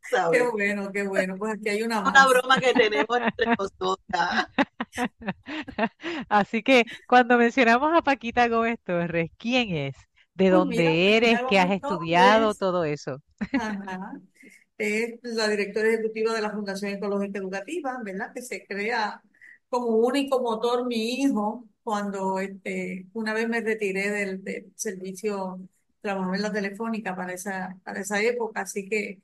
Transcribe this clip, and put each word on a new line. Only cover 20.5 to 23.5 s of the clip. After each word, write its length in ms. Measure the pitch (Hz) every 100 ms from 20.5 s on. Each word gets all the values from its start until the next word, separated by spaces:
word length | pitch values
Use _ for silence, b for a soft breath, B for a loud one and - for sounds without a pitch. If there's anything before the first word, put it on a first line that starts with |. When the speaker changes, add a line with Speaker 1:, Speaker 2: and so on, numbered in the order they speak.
| 214 240 240 247
Speaker 2:
mi 340 | 233 220 254
hijo 440 | 277 214 208 240 - _
cuando, 560 | - 208 202 196 190 190
este, 680 | 196 196 - 185 185 185 185
una 200 | 226 220
vez 140 | 220
me 140 | 226